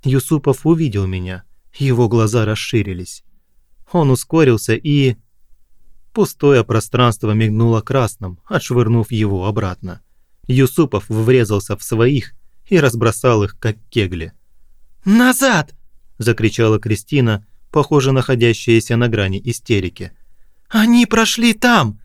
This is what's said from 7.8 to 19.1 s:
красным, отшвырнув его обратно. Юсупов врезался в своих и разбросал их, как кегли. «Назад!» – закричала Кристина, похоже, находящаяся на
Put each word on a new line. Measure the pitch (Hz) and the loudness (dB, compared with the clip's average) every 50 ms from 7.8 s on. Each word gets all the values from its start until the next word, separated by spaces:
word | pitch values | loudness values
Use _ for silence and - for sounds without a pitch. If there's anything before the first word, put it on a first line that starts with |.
красным, | 104 - - 135 123 107 - _ 104 92 90 - _ | -2 -2 -2 -2 -2 -2 -4 _ -12 -12 -12 -14 _
отшвырнув | - - 139 - - 131 120 120 110 117 117 110 - | -6 -6 -6 -4 -2 0 0 2 2 2 0 0 -2
его | 123 110 107 101 98 95 90 101 | -2 -2 -2 -2 -2 -2 -4 -4
обратно. | 104 107 104 92 92 - - 92 87 92 _ _ _ _ _ _ _ _ _ - | -4 -4 -4 -6 -8 -10 -12 -16 -16 -16 _ _ _ _ _ _ _ _ _ -2
Юсупов | 127 127 135 123 - - 165 135 - 101 - - | 2 2 2 2 2 0 0 0 0 -4 -4 -4
врезался | 113 110 113 113 127 127 123 104 107 104 - - 101 | -4 -2 2 2 4 2 2 2 0 -2 -2 -4 -8
в | - - | -10 -8
своих | - - 110 117 123 147 135 - - - - - - _ - - - | -6 0 2 2 2 2 0 -4 -6 -14 -20 -20 -20 _ -20 -8 0
и | 202 175 | 0 2
разбросал | 143 131 117 117 117 113 107 - - 131 117 110 101 | 2 2 0 2 0 0 -2 0 0 2 2 2 0
их, | 101 - - | -2 -4 -6
как | - 113 104 - - - | -6 -6 -6 -6 -12 -6
кегли. | - 120 104 92 90 87 80 80 - - _ _ - - - - - - - - - - - | -4 -2 -2 -2 -4 -8 -10 -12 -14 -20 _ _ -20 -20 -20 -20 -20 -20 -20 -20 -20 -8 0
«Назад!» – | 185 202 226 247 254 254 254 269 269 233 175 147 - - - - - _ - _ - - - | 2 4 4 4 4 2 2 0 2 2 2 0 -2 -10 -20 -20 -20 _ -20 _ -20 -12 -6
закричала | 113 117 113 - 110 110 - - 117 110 110 104 | -2 -2 -2 0 -2 -2 0 0 0 0 0 0
Кристина, | - 107 107 101 - _ - 143 127 117 107 104 110 _ - - - - | -2 -4 -6 -6 -6 _ -2 0 0 0 0 -2 -4 _ -20 -20 -20 -4
похоже, | - 156 143 - 156 147 131 139 135 | -2 -2 0 2 2 0 2 2 0
находящаяся | 131 120 - 135 120 113 120 113 - - - 117 113 104 - 120 | 0 0 0 0 2 2 2 0 0 0 2 2 2 2 0 -2
на | 117 120 120 | 0 0 0